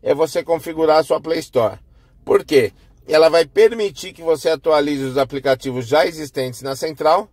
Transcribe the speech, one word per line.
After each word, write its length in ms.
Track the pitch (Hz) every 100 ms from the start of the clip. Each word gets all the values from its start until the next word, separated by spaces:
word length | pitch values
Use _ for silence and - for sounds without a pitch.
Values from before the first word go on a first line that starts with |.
é 120 | 113
você 300 | 139 160 175
configurar 540 | 165 165 165 160 160 156
a 40 |
sua 160 | 160 151
Play 200 | 156 165
Store. 400 | - 127 110 98 _ _ _ _
Por 220 | - 202
quê? 300 | - 143 110 _ _ _ -
Ela 220 | 156 160
vai 160 | 165 156
permitir 640 | 190 220 226 208 143 185
que 80 | 190
você 300 | 165 156 170
atualize 520 | 160 170 151 147 143
os 140 | 135 131
aplicativos 720 | 135 139 139 131 135 127 117
já 180 | 147
existentes 560 | 180 160 147 143 131 120
na 160 | 135 135
central 500 | 160 151 156 175 214